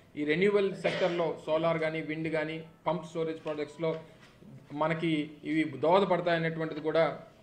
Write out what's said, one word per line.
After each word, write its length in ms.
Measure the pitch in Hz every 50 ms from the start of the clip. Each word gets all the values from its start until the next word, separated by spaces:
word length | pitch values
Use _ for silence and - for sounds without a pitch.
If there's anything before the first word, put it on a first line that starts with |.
| - - - 147
ఈ 80 | 147
రెన్యూవబుల్ 500 | 147 151 165 190 208 202 208 196 190 175
సెక్టర్లో 640 | - - 170 - - 202 175 170 175 170 156 - - -
సోలార్ 320 | - 156 160 165 165 165 160
కానీ, 240 | 156 160 160 160
విండ్ 260 | 156 147 156 160 160 160
కానీ, 360 | 156 156 151 156 160 160 160 - - - - 160
పంప్ 180 | 160 180 175
స్టోరేజ్ 400 | - - 170 160 160 160 160 -
ప్రాజెక్ట్స్లో 540 | 160 151 147 147 147 - - 165 160 160 160 - - - - - - - - - - 135 131 - - 147
మనకి 580 | 147 156 160 165 160 170 165 160 147 147 151 - - -
ఇవి 200 | 151 151 160 156
దోహదపడతాయనేటువంటిది 1160 | 135 131 131 131 156 180 214 196 175 180 170 170 175 170 165 165 160 160 160 160 156 147 151
కూడా 380 | 151 156 151 160 165 147 135 - - - - -